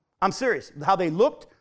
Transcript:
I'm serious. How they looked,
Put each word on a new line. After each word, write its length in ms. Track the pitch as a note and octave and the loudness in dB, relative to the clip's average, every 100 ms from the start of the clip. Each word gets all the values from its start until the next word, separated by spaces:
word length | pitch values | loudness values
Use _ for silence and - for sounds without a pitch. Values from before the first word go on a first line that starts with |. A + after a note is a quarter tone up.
| _ - | _ -4
I'm 100 | F#3+ | -4
serious. 400 | - C4 D#3+ - D3 | 0 -2 -2 -6 -6
How 120 | C#3+ F#3+ | 0 0
they 140 | F3 | 0
looked, 380 | E3 C#4 - - _ | 2 0 0 -16 _